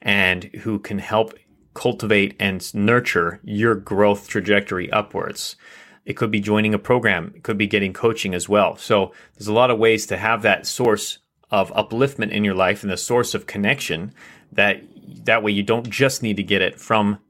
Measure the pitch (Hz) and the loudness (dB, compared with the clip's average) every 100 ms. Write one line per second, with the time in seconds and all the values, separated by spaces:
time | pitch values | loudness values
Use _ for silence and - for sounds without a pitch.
0 | - 101 92 92 90 - 117 101 - 101 | -2 2 2 0 -6 -10 -4 -4 -4 -8
1 | - 107 113 - _ _ _ - - 123 | -2 0 0 -4 _ _ _ -4 -4 -2
2 | 110 104 98 - 98 95 - 101 104 120 | 2 2 2 0 -2 -2 -6 -2 2 2
3 | 123 90 85 87 - 104 113 107 98 98 | 2 0 -2 -4 -8 -2 0 0 -2 2
4 | 104 101 - 110 95 101 101 95 90 107 | 4 2 -2 -6 2 0 2 -4 -2 -2
5 | 104 92 85 - - - - - - _ | -2 -6 -8 -8 -12 -14 -20 -20 -20 _
6 | - - 117 107 101 104 107 104 - 123 | -12 -4 -2 -2 0 2 2 0 2 2
7 | 117 92 85 - - 107 104 107 98 90 | 2 0 -4 -10 -6 -2 0 2 0 0
8 | 117 110 98 90 82 104 92 - - 107 | 0 0 -4 -6 0 2 2 0 0 0
9 | 95 - - _ 107 107 123 113 113 110 | 0 -4 -20 _ -2 2 4 4 4 4
10 | - 90 110 113 107 95 - - 123 104 | 0 -4 -2 0 2 0 -2 -2 0 0
11 | - - _ _ _ 104 92 - 104 113 | -2 -12 _ _ _ -2 0 -2 -4 0
12 | 131 135 107 104 104 95 92 104 101 90 | -2 0 -4 0 0 2 2 0 -4 -6
13 | - 120 117 107 - 104 101 135 - 80 | -2 0 0 -4 -8 -4 0 0 -2 -8
14 | 85 - - - _ - 101 98 - - | -8 -16 -20 -20 _ 0 2 0 -6 -20
15 | - - 120 113 107 101 101 113 120 104 | -20 -8 0 0 2 0 0 -2 -2 -2
16 | 135 131 117 101 95 98 90 - - 110 | 0 0 -4 -4 0 0 0 -2 -2 2
17 | 104 101 | 2 -2